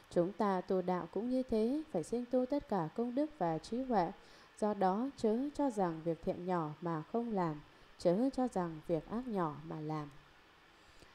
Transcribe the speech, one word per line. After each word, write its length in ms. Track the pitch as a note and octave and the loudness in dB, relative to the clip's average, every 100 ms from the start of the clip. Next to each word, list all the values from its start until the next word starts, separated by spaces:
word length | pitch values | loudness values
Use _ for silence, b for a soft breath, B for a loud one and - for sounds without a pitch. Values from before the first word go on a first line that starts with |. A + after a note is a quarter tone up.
| B | B
Chúng 240 | F3+ F3 | 0 0
ta 280 | G3+ G#3 F#3 | 2 0 0
tu 200 | - F#3+ | 0 0
đạo 260 | F3+ F3+ E3 | 2 0 -2
cũng 180 | F#3+ A#3+ | -4 0
như 140 | B3+ | 0
thế, 380 | B3+ A3 A3+ D4 D#4 | 2 2 2 0 -2
phải 120 | - | -4
siêng 220 | - A#3 A#3+ | -2 -4 0
tu 200 | B3+ B3+ | 0 2
tất 240 | C#4+ - | -2 0
cả 200 | G3 D#3+ - | -2 -2 -2
công 200 | A#3+ B3 | -2 0
đức 140 | D4+ - | -2 0
và 200 | E3+ D#3+ | 0 0
trí 260 | - A#3 | -2 -4
huệ. 280 | C4 G#3+ E3+ G3 B B B - | 2 2 2 -2 B B B -2
Do 140 | G#3 | -2
đó 360 | G3+ F#3+ G3 C4+ - | 4 4 4 -2 0
chớ 200 | A3 A3+ C#4+ C#4+ | 2 2 0 0
cho 140 | C#4+ | 0
rằng 320 | G#3 F3+ D#3+ | 2 0 0
việc 180 | E3 D#3+ | -2 -2
thiện 240 | - F3 F3+ | -2 -4 0
nhỏ 260 | F3+ D3+ D3 | 0 0 -4
mà 200 | E3+ D#3+ | -4 -4
không 300 | D#3 A#3 A#3+ | -2 -4 0
làm, 300 | G3+ E3+ D3 - B B - | 0 0 -2 -10 B B 0
chớ 320 | F3+ F#3 C4+ | 2 4 2
cho 140 | C4 B3 | 0 0
rằng 320 | F#3+ E3+ D#3 - | 0 -2 -4 -2
việc 220 | D#3+ - | -2 -2
ác 180 | G#3+ B3+ | -6 -4
nhỏ 280 | G3 D#3+ C#3+ D#3 | 0 -2 -2 -8
mà 120 | D#3+ | -6
làm. 300 | D3+ D#3 D3 - - - - - - B B B B | -4 -4 -6 -12 -20 -20 -20 -20 -20 B B B B